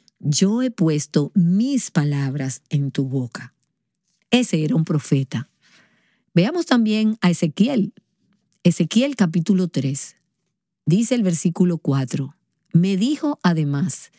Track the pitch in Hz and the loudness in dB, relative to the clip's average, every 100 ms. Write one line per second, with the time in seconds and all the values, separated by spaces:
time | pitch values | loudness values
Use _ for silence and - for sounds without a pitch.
0 | _ _ 147 147 190 233 254 - 160 151 | _ _ -4 0 0 0 -2 0 0 0
1 | - 156 143 196 170 190 254 269 - - | 0 -2 0 2 2 2 0 -2 -2 -2
2 | 147 143 139 139 135 - - 147 139 135 | 0 -2 -2 -4 -6 -8 -4 -4 -2 -4
3 | 135 135 123 - 123 _ _ _ _ _ | -4 -4 -6 -10 -18 _ _ _ _ _
4 | _ _ - 247 240 165 151 160 160 156 | _ _ -2 0 2 0 0 0 0 -2
5 | - 139 135 113 - _ _ _ _ _ | 0 -2 0 -6 -8 _ _ _ _ _
6 | _ _ _ 170 208 349 330 247 214 214 | _ _ _ 2 2 0 0 2 2 2
7 | 220 220 180 165 165 - 233 254 190 - | 0 0 0 0 -2 0 0 0 -4 -8
8 | _ _ _ _ _ _ 175 - 165 220 | _ _ _ _ _ _ 0 2 0 2
9 | 277 262 175 170 160 185 175 139 131 139 | 0 0 0 0 0 0 0 -2 -4 -4
10 | - _ _ _ _ _ _ _ - 185 | -10 _ _ _ _ _ _ _ 0 2
11 | 226 240 190 165 175 - 180 165 - 139 | 2 0 0 0 -2 2 0 0 -2 -2
12 | 127 - 135 - _ _ _ 170 185 185 | -2 -6 -8 -12 _ _ _ 2 2 0
13 | 240 302 294 294 180 160 143 143 143 - | 0 0 -2 -2 0 0 0 -2 -4 -6
14 | - | -14